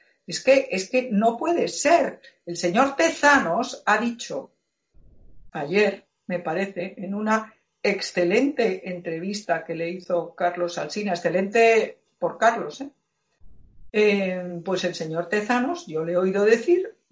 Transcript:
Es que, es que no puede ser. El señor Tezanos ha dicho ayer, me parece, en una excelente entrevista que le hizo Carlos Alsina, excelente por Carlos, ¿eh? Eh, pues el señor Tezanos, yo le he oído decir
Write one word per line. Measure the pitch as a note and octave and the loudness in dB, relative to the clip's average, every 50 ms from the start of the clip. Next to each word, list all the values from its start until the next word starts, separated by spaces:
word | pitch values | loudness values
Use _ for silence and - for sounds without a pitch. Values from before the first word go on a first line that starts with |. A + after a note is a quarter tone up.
| _ _ _ _ _ | _ _ _ _ _
Es | - E3 - - | -10 -10 -2 4
que, | C4 C4+ C4+ C4+ - | 4 4 4 4 0
es | - F#3+ - - | -4 -4 -4 -2
que | - B3+ B3+ - | -2 -2 0 0
no | G#3+ G3 A3+ A#3 A#3 | 0 2 2 2 2
puede | - D#4 E4 F4 - - | 0 -2 -2 0 0 0
ser. | E3+ - - - C#4+ E4+ E4 C4 A3+ - - _ - _ _ - | -2 -2 0 2 4 4 4 4 2 -4 -12 _ -20 _ _ -12
El | E3+ E3+ | -12 -8
señor | - - F3 F3 A#3 C4+ C#4 - | -4 -2 0 4 4 2 2 2
Tezanos | - E4 D#4+ - - C#4+ C#4+ C#4+ C4+ G3+ E3 E3+ G#3+ B3+ - - - - | 2 0 0 2 4 4 6 6 6 4 2 -2 -2 -2 -4 -6 -6 -2
ha | G3 G#3 | 0 0
dicho | - A#3+ A#3 A#3 - - - D#3 - - - _ _ _ _ _ _ _ _ _ _ - - - - - - - - - - | 2 0 -2 -4 -6 -10 -10 -10 -10 -10 -12 _ _ _ _ _ _ _ _ _ _ -20 -20 -20 -20 -20 -20 -20 -20 -18 -12
ayer, | - D#3+ C#3+ D3 F#3 G#3 G#3+ - F#3+ - - _ _ _ _ | -10 -8 -4 0 2 2 2 2 0 -4 -10 _ _ _ _
me | - F3+ E3+ | -8 -6 -6
parece, | - D#3 D#3+ F#3 G3 G3 - F3 F3+ G3 - | -4 -4 -2 -2 -4 -4 -6 -8 -8 -8 -8
en | - F#3 F3+ G3+ | -10 -8 -6 -6
una | G#3 G#3+ G#3+ A3 A3 A3 - - _ _ _ _ _ | -4 0 0 0 0 -2 -6 -16 _ _ _ _ _
excelente | - G3+ G3 F#3+ - - - F#3 F3 E3+ G3 A#3+ C4+ C#4+ - - A3 F#3+ F#3 - - F#3 | -2 -2 -2 -2 -4 -6 -2 0 0 2 2 2 2 0 0 0 0 0 -2 -4 -8 -10
entrevista | F3+ F3 - E3+ E3 E3 F3 G3 G#3 G#3 - - E3+ E3 - | -10 -8 -8 -8 -8 -6 -6 -6 -6 -6 -4 -4 -4 -4 -4
que | - E3 | -6 -6
le | D#3+ E3 E3+ | -6 -6 -6
hizo | F#3 F#3 - - F3+ E3+ E3 - - | -8 -8 -8 -4 -4 -4 -4 -4 -4
Carlos | - F3+ F3 F3 F3 F3 E3+ - | -2 -2 -2 0 -2 -4 -4 -4
Alsina, | D3+ D3 D3+ - G#3 G3+ G3+ F3 | -6 -8 -6 -6 -4 -4 -2 -2
excelente | E3+ - E3 E3 F#3 G3+ G3 - A#3 A3+ A3+ A3+ A3 A3 - - _ _ _ _ - | -2 -2 0 0 0 0 2 4 4 6 6 6 4 2 0 -6 _ _ _ _ -6
por | F3+ E3+ - | -6 -4 -2
Carlos, | - A3 A3+ E4+ - D#3 D3 - - | 2 2 2 2 0 -4 -8 -10 -12
¿eh? | C#4 - _ _ _ _ _ _ _ _ _ _ - - - - - - _ - - - | -14 -16 _ _ _ _ _ _ _ _ _ _ -20 -20 -20 -20 -20 -20 _ -20 -12 -4
Eh, | - G#3+ G#3+ G#3 G3+ G3 F#3+ F#3 F#3 F3+ F3+ F3+ F3 E3+ D#3+ | 0 4 4 4 4 2 0 -2 -4 -4 -6 -8 -10 -8 -4
pues | F#3+ F3+ E3+ F#3 | -4 -2 -2 -2
el | F3 E3+ | -2 -4
señor | - E3 D#3+ D#3+ E3+ F3 | -4 -6 -6 -4 -4 -4
Tezanos, | - G#3+ G#3 G#3 - B3 B3 B3 C#4+ F4 - - | -2 -2 -2 0 0 0 0 0 -2 -4 -6 -8
yo | - D#3 D#3+ D#3+ | -8 -6 -4 -2
le | E3+ F3+ | 0 0
he | |
oído | F3+ F#3+ F#3+ F#3+ G3+ G3+ | 2 2 2 2 4 4
decir | G#3+ A#3 A#3 - F4 F4 F#4 F#4+ - - _ _ _ | 4 4 4 4 4 2 2 2 -2 -8 _ _ _